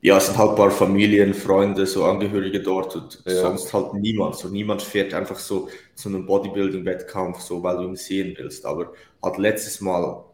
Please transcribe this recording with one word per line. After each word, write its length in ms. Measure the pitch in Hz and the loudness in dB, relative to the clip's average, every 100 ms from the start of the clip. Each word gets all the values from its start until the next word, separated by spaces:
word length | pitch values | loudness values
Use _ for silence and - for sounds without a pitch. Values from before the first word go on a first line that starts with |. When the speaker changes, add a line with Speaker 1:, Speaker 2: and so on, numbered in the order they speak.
Speaker 1:
ja, 160 | - 95 | 8 6
es 100 | 95 | 6
sind 100 | - | 4
halt 140 | 107 | 4
ein 40 | 107 | 6
paar 140 | 98 | 4
Familien, 640 | 98 95 98 104 104 98 | 6 4 6 6 6 4
Freunde, 540 | 98 - 98 101 95 95 | 2 2 4 4 2 -2
so 180 | 101 87 | 2 2
Angehörige 560 | 98 101 101 95 98 | 2 -2 -2 -2 -4
dort 340 | 98 95 92 85 | -2 -2 -4 -8
und 280 | - - - | -14 -16 -4
Speaker 2:
Ja. 160 | 92 | 0
Speaker 1:
sonst 320 | 90 95 - | 0 -2 -4
halt 220 | 104 - 101 | -4 -4 -4
niemand. 400 | 107 107 82 - | -2 -2 -2 -4
So, 140 | 92 | -8
niemand 340 | 101 104 101 | -6 -4 -4
fährt 300 | - 104 98 - | -2 -2 0 -2
einfach 240 | 98 95 | -6 -8
so 300 | - 98 - - - - | -6 -6 -6 -16 -20 -14
zu 140 | 107 | -8
einem 180 | 95 92 | -8 2
Bodybuilding-Wettkampf, 1120 | 98 101 101 98 95 90 90 - 98 90 90 | 0 2 -2 -2 -2 -4 -6 -8 -6 -6 -6
so, 240 | - 87 | -8 -6
weil 140 | 90 90 | -2 -2
du 60 | 90 | -4
ihn 100 | 92 | -8
sehen 400 | - 95 92 - | -6 -4 -4 -8
willst. 280 | 64 - - | -14 -10 -8
Aber 280 | 76 85 - - _ | -6 -8 -12 -20 _
halt 160 | 90 92 | -8 0
letztes 420 | 104 107 - - | 0 0 -4 -6
Mal 420 | 98 90 80 - - | -2 0 -2 -6 -16